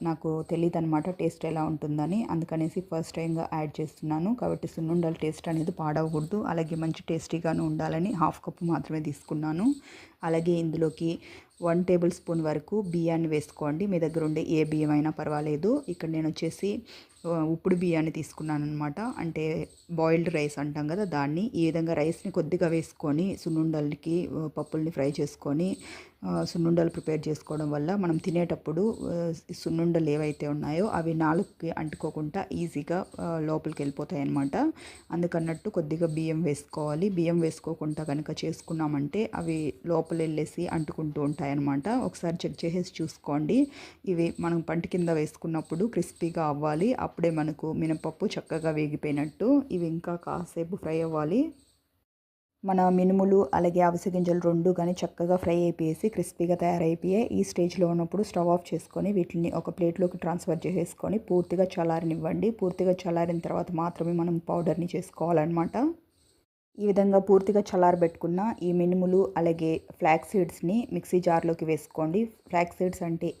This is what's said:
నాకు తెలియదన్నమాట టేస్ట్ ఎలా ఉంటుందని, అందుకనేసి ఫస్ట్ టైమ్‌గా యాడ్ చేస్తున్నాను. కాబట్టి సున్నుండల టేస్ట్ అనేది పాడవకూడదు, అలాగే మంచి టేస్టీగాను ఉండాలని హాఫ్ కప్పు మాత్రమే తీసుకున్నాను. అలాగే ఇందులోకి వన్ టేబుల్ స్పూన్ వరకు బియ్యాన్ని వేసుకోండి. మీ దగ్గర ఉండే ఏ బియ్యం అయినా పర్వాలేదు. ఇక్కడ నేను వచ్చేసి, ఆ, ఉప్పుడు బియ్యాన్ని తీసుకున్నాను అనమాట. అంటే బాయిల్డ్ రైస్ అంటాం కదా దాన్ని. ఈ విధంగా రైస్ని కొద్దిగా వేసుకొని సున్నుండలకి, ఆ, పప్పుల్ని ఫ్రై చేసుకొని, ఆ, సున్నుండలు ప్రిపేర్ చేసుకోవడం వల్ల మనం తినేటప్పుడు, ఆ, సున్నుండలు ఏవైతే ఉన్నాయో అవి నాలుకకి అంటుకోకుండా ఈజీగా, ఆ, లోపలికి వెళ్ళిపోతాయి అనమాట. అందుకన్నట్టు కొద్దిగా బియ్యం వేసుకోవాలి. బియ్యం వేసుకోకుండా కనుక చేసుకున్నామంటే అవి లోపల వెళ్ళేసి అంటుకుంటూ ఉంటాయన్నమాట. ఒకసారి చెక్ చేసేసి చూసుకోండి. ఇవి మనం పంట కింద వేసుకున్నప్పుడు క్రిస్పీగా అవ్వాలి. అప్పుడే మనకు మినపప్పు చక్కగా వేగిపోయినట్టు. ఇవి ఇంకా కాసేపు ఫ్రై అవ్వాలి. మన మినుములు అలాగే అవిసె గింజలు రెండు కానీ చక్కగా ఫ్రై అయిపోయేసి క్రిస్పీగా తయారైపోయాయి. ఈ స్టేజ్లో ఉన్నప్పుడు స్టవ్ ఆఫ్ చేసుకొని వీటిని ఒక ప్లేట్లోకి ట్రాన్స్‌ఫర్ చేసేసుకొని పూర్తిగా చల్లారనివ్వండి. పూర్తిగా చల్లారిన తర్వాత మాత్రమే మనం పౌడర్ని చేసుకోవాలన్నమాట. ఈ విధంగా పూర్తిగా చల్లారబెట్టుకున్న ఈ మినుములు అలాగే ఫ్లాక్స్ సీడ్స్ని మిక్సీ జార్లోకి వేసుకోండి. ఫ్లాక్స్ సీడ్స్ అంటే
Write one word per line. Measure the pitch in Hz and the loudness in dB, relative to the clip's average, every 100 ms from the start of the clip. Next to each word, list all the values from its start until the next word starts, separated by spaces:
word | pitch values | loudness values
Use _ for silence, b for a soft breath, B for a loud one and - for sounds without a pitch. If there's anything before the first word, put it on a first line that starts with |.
నాకు | 165 160 160 160 156 | -4 -4 -2 -4 -2
తెలియదన్నమాట | 165 170 170 160 156 151 | 0 2 2 2 0 0
టేస్ట్ | 180 165 - 160 | -2 -2 -2 -4
ఎలా | 160 | -2
ఉంటుందని, | 156 156 151 151 151 202 - | -2 -2 -2 -2 0 0 -2
అందుకనేసి | 165 160 160 160 185 | -2 -2 -2 -2 -4
ఫస్ట్ | 180 165 165 - | -4 -6 -4 -4
టైమ్‌గా | 165 165 165 | -4 -2 -2
యాడ్ | 160 156 151 | -4 -4 -6
చేస్తున్నాను. | 156 - 156 156 180 247 | -8 -6 -4 -2 0 0
కాబట్టి | 175 165 165 | -2 -2 -6
సున్నుండల | - 160 170 165 165 | -6 0 2 0 0
టేస్ట్ | 156 156 - | -4 -4 -4
అనేది | 160 160 | -2 -2
పాడవకూడదు, | 185 156 156 160 160 156 208 | -2 -2 0 0 -2 -2 -2
అలాగే | - 170 160 160 | -2 -2 -2 -2
మంచి | 160 160 - | -4 -4 -4
టేస్టీగాను | 165 - 160 165 165 165 | -4 -4 -4 -2 0 -2
ఉండాలని | 156 160 160 190 | -2 -2 -2 -2
హాఫ్ | 170 156 - - | 0 0 0 -10
కప్పు | 151 170 | -4 -2
మాత్రమే | 165 156 156 | -2 -2 -4
తీసుకున్నాను. | 156 147 - 156 156 165 233 277 B B B B | -4 -8 -6 -4 -2 0 0 0 B B B B
అలాగే | 170 165 165 | 0 0 2
ఇందులోకి | 170 165 156 160 156 165 175 B B B _ | 2 0 0 -2 0 -4 -4 B B B _
వన్ | 175 170 180 | 0 2 4
టేబుల్ | 180 170 | 4 4
స్పూన్ | 175 - 165 | 0 -4 -2
వరకు | 156 156 - 208 | 0 -2 -2 -4
బియ్యాన్ని | 196 170 165 165 165 | -2 0 0 0 0
వేసుకోండి. | 151 143 - 151 151 202 | 0 -2 -6 -4 -2 0
మీ | 180 | 0
దగ్గర | 160 160 | 0 0
ఉండే | 156 156 | 0 -2
ఏ | - 160 | 0 2
బియ్యం | 156 156 151 | 2 2 2
అయినా | 147 156 | 2 2
పర్వాలేదు. | 156 151 151 151 151 190 285 277 | -2 -4 -2 -2 0 0 0 -2
ఇక్కడ | 175 160 | -6 -4
నేను | 160 156 | -2 -2
వచ్చేసి, | - 165 - 196 214 B B B B 170 | -2 -4 -2 -4 -4 B B B B -4
ఆ, | 165 | 0
ఉప్పుడు | 156 165 190 180 | 0 0 2 2
బియ్యాన్ని | 180 160 160 | 4 2 0
తీసుకున్నాను | 160 147 - 156 151 | -2 -8 -8 -4 -2
అనమాట. | 147 151 147 147 | -2 -4 -4 -4
అంటే | 233 - 170 156 156 165 151 - - | -6 -4 -6 -2 -2 -2 -6 -12 -8
బాయిల్డ్ | 165 160 165 170 | 0 4 4 4
రైస్ | 160 147 147 | 0 -2 -2
అంటాం | 147 151 147 | -4 -2 -2
కదా | 175 | -2
దాన్ని. | 208 147 143 156 220 - | -2 0 0 0 -2 0
ఈ | 165 | 2
విధంగా | 165 165 | 2 0
రైస్ని | 160 151 170 202 | 2 0 0 -4
కొద్దిగా | 180 151 175 175 | -2 0 0 2
వేసుకొని | 165 147 - 156 147 190 - | 2 -2 -6 -2 0 0 -2
సున్నుండలకి, | 180 160 160 156 147 147 165 170 175 | -2 0 2 0 -2 -4 -2 -2 -2
ఆ, | 135 156 151 | -4 -4 -6
పప్పుల్ని | 147 156 160 | -4 -2 -2
ఫ్రై | 160 139 147 | 0 0 0
చేసుకొని, | 147 - 143 143 185 - B B B _ 185 | -4 -4 -4 0 0 -2 B B B _ -4
ఆ, | 175 | -2
సున్నుండలు | 165 175 165 170 165 | -2 0 2 4 2
ప్రిపేర్ | 165 160 156 151 | 0 -2 -2 -2
చేసుకోవడం | 151 - 151 151 | -4 -4 -4 -2
వల్ల | 147 147 202 | -2 0 0
మనం | 175 160 | 2 0
తినేటప్పుడు, | 190 170 170 160 - 156 214 - | 0 0 0 -2 -2 0 0 -2
ఆ, | - 170 170 170 - - | -4 -2 -2 -4 -10 -8
సున్నుండలు | 175 165 170 170 160 | -2 2 4 4 2
ఏవైతే | 147 151 147 147 | 2 0 -2 -4
ఉన్నాయో | 147 143 160 214 | -2 -2 0 0
అవి | - 165 | 0 0
నాలుకకి | 160 156 165 208 - 165 | 2 2 2 0 -6 -6
అంటుకోకుండా | - 156 - 160 160 151 196 - | -4 -6 -6 -6 -4 -6 -6 -4
ఈజీగా, | - 170 151 147 175 - - | -4 -4 -4 -4 -4 -4 -6
ఆ, | 175 165 | -6 -2
లోపలికి | 156 156 156 151 | -2 -2 -4 -4
వెళ్ళిపోతాయి | 143 143 147 147 | -6 -4 -6 -4
అనమాట. | 143 143 139 185 311 B B B B | -2 0 0 0 0 B B B B
అందుకన్నట్టు | 170 175 175 165 160 214 | -2 0 0 -2 -4 -4
కొద్దిగా | 202 151 160 170 | -4 -2 0 0
బియ్యం | 156 160 160 | 0 -2 0
వేసుకోవాలి. | 165 143 - - 151 151 202 | 0 -2 -6 -6 -4 0 0
బియ్యం | 180 165 170 | 2 2 2
వేసుకోకుండా | 160 160 - 165 151 151 | 2 -2 -8 -6 -4 -4
కనుక | 156 143 151 156 160 | -4 -4 -4 -6 -6
చేసుకున్నామంటే | - - 165 156 147 147 202 220 - | -6 -6 -4 -2 0 -2 -2 -2 -4
అవి | 165 160 156 - 170 | -4 -2 -4 -4 0
లోపల | 165 165 170 | 0 0 -2
వెళ్ళేసి | 160 151 156 - 175 | 0 -2 -4 -4 -4
అంటుకుంటూ | 165 156 - 156 151 | -2 -4 -4 -4 -2
ఉంటాయన్నమాట. | 147 151 143 143 143 139 165 | -2 0 -2 0 0 0 0
ఒకసారి | 254 185 - 170 170 180 | -2 -2 -4 -4 -2 -4
చెక్ | - 170 | -4 -2
చేసేసి | 180 180 - | -2 -4 -6
చూసుకోండి. | 160 - - 147 156 226 285 B B B - | -8 -6 -4 -2 2 2 2 B B B -2
ఇవి | 170 170 165 | 0 0 0
మనం | 170 170 | 0 0
పంట | 160 165 165 | 0 -2 -2
కింద | 185 170 | 0 2
వేసుకున్నప్పుడు | 160 156 - 170 160 151 160 226 | 2 0 -4 -4 -4 -4 -2 0
క్రిస్పీగా | - 175 - 170 170 156 | 0 -4 -4 -4 0 0
అవ్వాలి. | 143 151 151 208 | 0 0 2 0
అప్పుడే | 262 160 - 170 | 0 -4 0 0
మనకు | 160 151 151 160 | 0 -2 -4 -4
మినపప్పు | 160 160 156 160 156 208 | -2 -2 -2 -4 -4 -4
చక్కగా | - - 160 160 | -4 -6 -2 0
వేగిపోయినట్టు. | 151 151 151 151 143 151 - 208 285 - | 0 -2 -2 -2 -2 -4 -2 2 4 2
ఇవి | 180 170 | -2 -2
ఇంకా | 165 175 175 | -4 -4 -6
కాసేపు | - 147 175 - 165 180 | -6 -6 -6 -6 -6 -6
ఫ్రై | 156 160 | -4 -2
అవ్వాలి. | 165 156 151 208 320 - _ _ _ _ _ _ _ _ _ _ 196 | -2 -2 0 2 0 -4 _ _ _ _ _ _ _ _ _ _ 0
మన | 185 185 | 4 6
మినుములు | 180 185 196 190 196 196 | 6 6 6 6 6 6
అలాగే | 165 175 175 | 4 4 4
అవిసె | 175 175 202 | 4 4 0
గింజలు | 180 175 175 | 0 2 4
రెండు | 170 170 175 | 4 4 4
కానీ | 180 170 | 2 0
చక్కగా | 180 - - 175 180 | 0 -4 -2 2 2
ఫ్రై | 175 175 | 4 2
అయిపోయేసి | 170 165 160 160 220 | 2 2 0 0 0
క్రిస్పీగా | 202 175 - 170 175 | 0 -4 -2 0 2
తయారైపోయాయి. | 175 175 165 170 175 196 233 | 2 2 2 2 2 2 2
ఈ | 196 | 0
స్టేజ్లో | 196 - 175 180 170 | 0 0 0 2 2
ఉన్నప్పుడు | 170 165 180 | 2 0 0
స్టవ్ | 214 180 175 | -2 0 2
ఆఫ్ | 175 175 | 2 0
చేసుకొని | 160 - 170 175 | -6 -6 -4 0
వీటిని | 208 170 170 170 | 0 0 0 -2
ఒక | 165 165 | -2 -6
ప్లేట్లోకి | 170 170 175 180 175 | 0 0 2 0 0
ట్రాన్స్‌ఫర్ | 170 175 - 160 156 | -4 -2 -2 -2 0
చేసేసుకొని | 180 175 - 170 208 | -2 -2 -4 -4 -4
పూర్తిగా | - 180 175 175 | 2 0 4 4
చల్లారనివ్వండి. | 185 185 165 165 165 160 156 170 208 | 4 2 0 0 0 -2 -2 0 0
పూర్తిగా | 226 185 180 185 | 2 -2 2 2
చల్లారిన | 180 175 170 170 170 | 2 0 0 0 0
తర్వాత | 165 170 175 | -2 -4 -2
మాత్రమే | 180 170 - 165 | -2 -2 -2 0
మనం | 175 170 170 | 2 2 0
పౌడర్ని | - 170 165 160 175 - | 0 0 2 0 -2 -4
చేసుకోవాలన్నమాట. | 175 - 160 170 156 165 165 202 294 339 _ _ _ _ _ _ _ - | -6 -4 2 4 4 2 0 0 0 -2 _ _ _ _ _ _ _ -2
ఈ | 208 | 2
విధంగా | 196 196 196 | 4 6 6
పూర్తిగా | 196 190 190 202 | 8 6 6 2
చల్లారబెట్టుకున్న | 202 185 180 175 170 - 170 175 214 226 | 2 4 6 6 2 2 -2 0 -2 -2
ఈ | 175 | 0
మినుములు | 175 175 180 180 185 190 - | 2 4 4 4 4 4 2
అలాగే | 170 165 160 160 - | 2 2 0 -2 -4
ఫ్లాక్స్ | - 170 160 - | 0 4 4 2
సీడ్స్ని | 202 170 - 170 220 247 | 0 0 0 0 0 0
మిక్సీ | 175 - 180 | -4 0 2
జార్లోకి | 180 165 165 165 160 | 4 4 2 0 0
వేసుకోండి. | 156 - - 156 185 226 | -2 -2 -4 0 0 -2
ఫ్లాక్స్ | - - 175 170 - | -6 -2 0 2 0
సీడ్స్ | 185 180 | -2 0
అంటే | 170 165 170 - | -4 -2 -4 -4